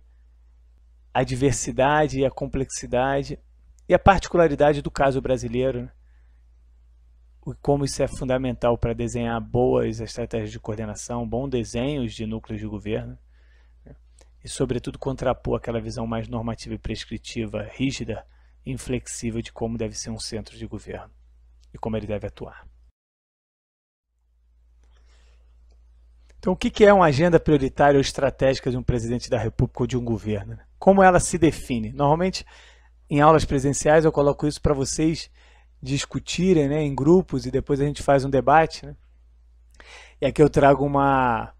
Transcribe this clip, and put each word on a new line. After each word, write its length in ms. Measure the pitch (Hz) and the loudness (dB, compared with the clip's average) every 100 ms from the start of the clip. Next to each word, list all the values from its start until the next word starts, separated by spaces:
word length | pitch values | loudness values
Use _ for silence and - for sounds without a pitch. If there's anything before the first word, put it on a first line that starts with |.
| _ _ _ _ _ _ _ _ _ _ _ | _ _ _ _ _ _ _ _ _ _ _
a 100 | 123 | -4
diversidade 960 | 127 127 139 - - 120 135 151 147 135 | -2 0 0 0 -4 0 2 4 2 0
e 60 | 131 | -2
a 60 | |
complexidade 1080 | - 135 135 131 - 123 120 135 139 139 - _ _ _ - - | -2 -8 -6 -6 -8 -4 -2 0 -2 -6 -12 _ _ _ -12 0
e 60 | |
a 60 | 180 | 4
particularidade 840 | - 185 - 170 165 139 147 143 | 4 4 2 2 2 4 2 2
do 100 | 156 | -4
caso 300 | - 139 135 | 0 0 0
brasileiro, 640 | 123 127 117 123 131 123 | -2 -4 -2 -2 -2 -4
né? 80 | 123 _ _ _ _ _ _ _ _ _ _ _ _ _ _ _ 143 | -10 _ _ _ _ _ _ _ _ _ _ _ _ _ _ _ -16
O, 80 | 123 | -6
como 240 | - 143 139 | 0 0 0
isso 160 | - | -2
é 60 | 131 | -4
fundamental 680 | - 131 127 131 113 120 117 | -4 -2 -2 -2 -2 0 0
pra 160 | 120 | -2
desenhar 480 | 113 117 120 117 117 | -4 -4 -4 -4 -4
boas 600 | 107 120 127 127 117 113 | -2 0 2 2 0 -6
estratégias 520 | 110 - 117 117 107 | -10 -10 -8 -6 -8
de 80 | 113 | -10
coordenação, 680 | - 110 107 101 - 120 113 | -10 -8 -8 -10 -8 -8 -4
bons 200 | 117 139 | -6 -4
desenhos 680 | 127 107 120 135 147 113 107 | -4 -4 -6 -4 -4 -6 -8
de 100 | 110 | -8
núcleos 340 | 110 - 107 | -10 -10 -10
de 60 | 107 | -10
governo, 500 | 104 104 117 120 127 _ _ _ _ _ _ - | -10 -6 -6 -8 -18 _ _ _ _ _ _ -20
né? 100 | - _ _ _ _ | -20 _ _ _ _
E, 60 | - | -14
sobretudo, 480 | - 127 120 - - | -6 -4 -4 -6 -10
contrapor 600 | 139 127 127 117 - 117 | -8 -4 -4 -4 -4 -6
aquela 220 | - 117 | -4 -6
visão 280 | 110 117 113 | -6 -8 -6
mais 200 | 113 113 | -6 -6
normativa 460 | 120 117 113 - | -8 -6 -8 -10
e 60 | 110 | -10
prescritiva, 880 | - 107 - 113 - 120 107 104 104 | -8 -10 -10 -14 -10 -8 -6 -8 -10
rígida, 520 | - 135 120 113 101 - _ _ _ - | -6 -6 -4 -10 -10 -12 _ _ _ -12
inflexível 800 | 127 - 127 - - 120 113 | -10 -6 -8 -8 -10 -6 -6
de 100 | 113 | -8
como 240 | - 113 113 | -8 -8 -6
deve 160 | 110 | -8
ser 160 | - 123 | -8 -12
um 80 | 110 | -12
centro 400 | - 110 98 113 | -10 -12 -12 -16
de 80 | 113 | -14
governo 480 | 107 95 98 - _ _ _ _ _ _ | -14 -14 -16 -16 _ _ _ _ _ _
e 40 | - | -12
como 200 | 117 110 | -6 -6
ele 100 | 104 | -6
deve 180 | 104 104 | -8 -8
atuar. 400 | - - - - _ _ _ _ _ _ _ _ _ _ _ _ _ _ _ _ _ _ _ _ _ _ _ _ _ _ _ _ _ _ _ _ _ _ _ _ - | -14 -18 -18 -20 _ _ _ _ _ _ _ _ _ _ _ _ _ _ _ _ _ _ _ _ _ _ _ _ _ _ _ _ _ _ _ _ _ _ _ _ -6
Então, 140 | 185 | -4
o 20 | 185 | -2
que 140 | 240 | -2
que 160 | - 202 | 6 8
é 80 | |
uma 120 | 196 165 | 8 6
agenda 340 | 131 175 165 | 4 4 4
prioritária 580 | - 147 135 - 143 139 | 6 2 2 4 6 6
ou 40 | |
estratégica 680 | 131 - 135 - 135 135 135 | 2 -2 -2 0 0 0 -2
de 60 | 123 | -2
um 60 | |
presidente 460 | 120 123 113 123 - | 0 -2 -2 -6 -4
da 80 | 123 | -4
República 460 | 113 - 123 - | -4 -2 -4 -2
ou 40 | 123 | -4
de 100 | 127 | -4
um 60 | |
governo, 520 | 120 110 107 104 107 113 | -4 -4 -4 -6 -8 -16
né? 80 | - - | -20 0
Como 240 | 190 196 | 4 8
ela 160 | 185 175 | 8 6
se 180 | - 175 | 2 2
define? 540 | 156 - - 123 - | 2 0 -6 -6 -4
Normalmente, 540 | 135 143 160 185 - - - - _ _ _ - | 0 2 2 0 -4 -14 -20 -20 _ _ _ -4
em 100 | 147 | 4
aulas 260 | 151 156 - | 6 6 4
presenciais, 600 | 143 139 135 151 160 156 | 0 0 0 4 4 4
eu 60 | |
coloco 360 | 151 143 139 151 | 2 0 2 -4
isso 140 | - | 0
pra 120 | 156 | 0
vocês 560 | 139 127 - 160 156 - _ - _ _ - | 2 -2 0 -2 -2 -10 _ -20 _ _ -14
discutirem, 840 | 131 139 - 131 - - 185 165 139 | -6 -4 -4 -8 -8 -2 4 4 4
né, 140 | 151 | 0
em 140 | 147 135 | -2 0
grupos 500 | 143 185 - 139 123 | 4 4 4 -4 -2
e 60 | |
depois 300 | 131 - 139 | -4 0 0
a 40 | 147 | -2
gente 160 | 139 | -2
faz 220 | - 139 | 2 2
um 60 | 135 | 4
debate, 560 | 135 123 156 160 - 143 | 0 4 4 4 -4 -16
né? 100 | 143 _ _ _ _ _ _ _ - - - - - | -20 _ _ _ _ _ _ _ -20 -20 -20 -20 -4
E 40 | 135 | -2
aqui 160 | 135 | 4
eu 80 | 147 | 4
trago 360 | 151 139 139 143 | 6 6 4 2
uma, 680 | 139 139 135 127 110 113 | 2 2 2 2 0 -6